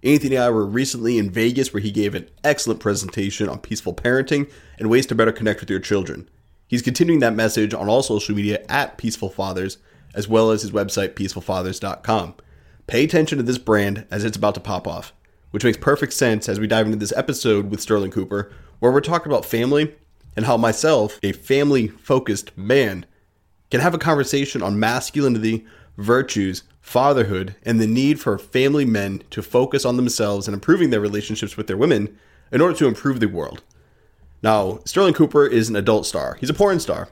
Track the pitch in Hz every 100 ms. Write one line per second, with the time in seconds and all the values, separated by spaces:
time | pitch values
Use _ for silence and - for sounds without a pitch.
0 | 123 147 127 131 123 113 101 110 131 123
1 | 117 120 101 92 113 123 131 104 104 104
2 | 104 104 - - 147 143 - 110 - 98
3 | 98 - 98 - 104 67 - 107 - 87
4 | - 127 131 147 143 - - - 113 120
5 | 131 113 113 110 110 101 92 95 - 101
6 | 87 69 - _ _ _ _ 123 123 -
7 | 170 160 120 110 113 107 107 110 101 117
8 | 135 104 - 104 104 104 - 139 143 -
9 | 120 - 98 - 95 92 95 - _ _
10 | - - 101 110 113 110 104 104 101 -
11 | 98 - 95 - - 92 92 92 98 -
12 | - 110 82 - - - - - - 120
13 | 156 170 156 147 117 127 - 107 101 98
14 | - 104 110 104 104 101 - 92 - 82
15 | - _ _ _ _ 104 120 110 - 143
16 | 143 - 127 110 107 101 107 113 107 110
17 | 104 110 135 135 123 104 101 101 - 107
18 | 95 104 95 101 101 - - - 120 131
19 | 143 170 160 131 - 117 120 143 151 -
20 | _ _ - - 110 117 117 107 156 147
21 | 107 - 101 95 - 135 143 139 107 -
22 | - 131 127 98 - - 98 135 117 95
23 | - _ _ _ _ _ _ 123 156 170
24 | 160 151 135 139 139 135 92 104 110 123
25 | - 147 139 117 110 113 - - - -
26 | 104 123 135 - 98 90 - _ - 123
27 | 135 139 104 95 95 101 - 113 110 117
28 | 139 147 - 98 - 131 135 147 135 110
29 | 98 98 - - 104 123 127 135 131 123
30 | 123 - 107 101 98 101 - 175 160 113
31 | 104 104 104 110 101 - 107 95 147 123
32 | 107 - _ _ _ 123 170 165 139 110
33 | 139 127 107 92 73 - _ _ _ _
34 | _ _ - - 107 107 95 107 - -
35 | 190 - 156 147 139 117 110 104 101 107
36 | - - 65 - 131 156 202 180 - 85
37 | -